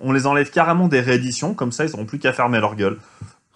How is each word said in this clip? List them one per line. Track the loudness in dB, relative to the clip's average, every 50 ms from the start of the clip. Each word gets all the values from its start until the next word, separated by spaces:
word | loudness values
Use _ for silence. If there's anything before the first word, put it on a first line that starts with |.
on | -2 0 0
les | 2 2
enlève | 2 2 2 0 0
carrément | 2 2 2 4 4 2 2 4
des | 2 2
rééditions, | 2 4 2 2 2 -2 -6 -4 -4 -6 -4
comme | -4 -4 -6
ça, | -4 -4 -4
ils | -4
n'auront | -4 -8 -10
plus | -8 -8 -2
qu'à | -2 -2 0
fermer | 0 0 0 2 0
leur | 0 0 -2
gueule. | 0 -2 -2 -2 -4 -14 -20 -20 -20 -20 -20 _ _ _ _ _